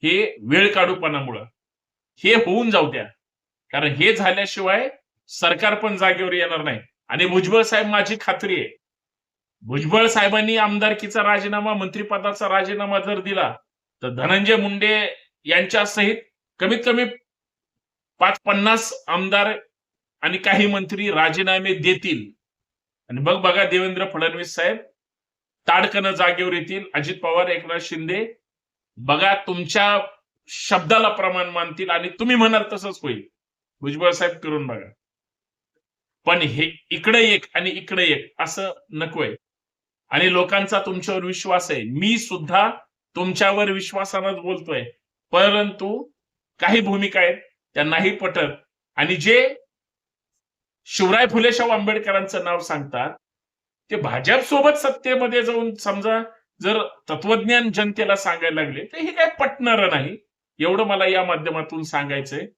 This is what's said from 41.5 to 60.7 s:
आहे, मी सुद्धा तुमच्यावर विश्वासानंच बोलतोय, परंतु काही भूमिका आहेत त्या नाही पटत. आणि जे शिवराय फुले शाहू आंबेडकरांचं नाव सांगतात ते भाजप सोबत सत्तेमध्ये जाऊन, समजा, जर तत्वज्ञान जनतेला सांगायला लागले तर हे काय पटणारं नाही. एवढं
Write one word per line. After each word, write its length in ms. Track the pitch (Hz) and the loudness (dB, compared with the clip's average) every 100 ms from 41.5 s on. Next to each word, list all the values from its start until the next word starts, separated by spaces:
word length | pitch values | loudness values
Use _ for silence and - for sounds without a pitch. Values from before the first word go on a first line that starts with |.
| 180 175 | -2 0
आहे, 120 | 143 | -6
मी 340 | 110 135 196 233 | -4 -2 0 0
सुद्धा 520 | - 180 151 180 208 - _ _ _ - | -2 -10 0 2 2 -2 _ _ _ -6
तुमच्यावर 560 | 180 180 196 202 208 | -6 0 2 2 0
विश्वासानंच 640 | 196 190 202 190 196 190 185 | -2 -6 -8 -4 -4 -4 -6
बोलतोय, 460 | 175 165 160 139 120 - _ _ _ | -6 -8 -6 -8 -8 -16 _ _ _
परंतु 800 | 175 202 208 208 190 196 226 285 _ _ _ _ _ | 4 4 4 0 -4 -6 -6 -8 _ _ _ _ _
काही 220 | 175 226 | 2 2
भूमिका 380 | 202 196 202 190 | 2 0 0 2
आहेत 180 | 175 175 - _ _ | 2 0 -8 _ _
त्या 100 | - | -4
नाही 320 | 151 165 190 202 | 0 2 0 0
पटत. 380 | 185 175 147 117 _ _ _ - | -4 -2 -2 -4 _ _ _ -4
आणि 200 | 147 180 | -2 0
जे 400 | 170 240 262 277 _ _ _ _ _ _ _ _ _ _ _ _ - | 4 4 4 -2 _ _ _ _ _ _ _ _ _ _ _ _ -12
शिवराय 400 | - 190 214 247 | 0 2 4 4
फुले 260 | 233 233 | 4 2
शाहू 180 | 233 233 | 2 2
आंबेडकरांचं 760 | 220 202 214 214 196 190 190 | 2 0 -2 0 -2 0 -6
नाव 160 | 175 175 | -2 -4
सांगतात 580 | 170 156 139 123 139 - _ _ _ _ _ _ _ | -4 -6 -6 -6 -6 -8 _ _ _ _ _ _ _
ते 40 | 208 | -6
भाजप 440 | 139 117 135 247 | -4 -4 2 2
सोबत 380 | 254 285 285 294 | 4 4 4 4
सत्तेमध्ये 640 | 277 262 254 254 247 240 | 0 -2 -2 0 2 0
जाऊन, 320 | 226 233 226 214 | 0 -2 -2 -4
समजा, 480 | 208 196 202 220 226 - _ _ | -6 -4 0 -2 -2 -16 _ _
जर 220 | 175 220 - - - | -2 0 -2 -8 -8
तत्वज्ञान 640 | 156 196 220 202 240 233 | -6 2 2 4 2 2
जनतेला 440 | 196 208 202 202 196 | 0 -2 0 2 2
सांगायला 460 | 190 170 165 156 | 0 -2 0 0
लागले 240 | 147 139 - | -4 -4 -12
तर 120 | 330 | -8
हे 140 | 320 | -8
काय 180 | 349 320 - | 2 0 2
पटणारं 500 | 269 - 240 220 190 | -4 0 0 2 2
नाही. 280 | 156 131 - _ _ _ _ | 0 -4 -8 _ _ _ _
एवढं 240 | 160 | 0